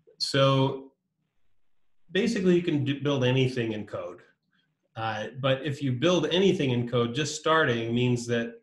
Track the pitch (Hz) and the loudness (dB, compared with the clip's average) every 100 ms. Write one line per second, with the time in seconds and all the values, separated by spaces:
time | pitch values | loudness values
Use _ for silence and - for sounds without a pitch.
0 | _ - - 139 135 135 131 - - _ | _ -10 -2 2 4 4 0 -2 -12 _
1 | _ _ _ _ _ _ _ _ _ _ | _ _ _ _ _ _ _ _ _ _
2 | - 180 233 208 185 175 175 147 131 143 | -6 -2 -2 0 2 2 2 0 -2 -2
3 | 143 135 123 131 127 127 113 107 101 104 | -2 2 2 4 2 0 -4 -6 -8 -10
4 | 87 90 - _ _ _ _ _ _ - | -10 -14 -20 _ _ _ _ _ _ -8
5 | 113 107 110 127 131 135 156 131 139 120 | -6 -6 -8 -4 -2 0 -2 -4 -4 0
6 | 160 180 147 170 196 - 139 120 120 127 | 2 2 2 2 2 2 0 0 0 0
7 | 117 120 151 - 160 160 151 117 113 117 | 0 -2 -4 -4 2 2 2 0 -2 0
8 | 123 120 117 117 117 - | 2 0 0 -2 -4 -10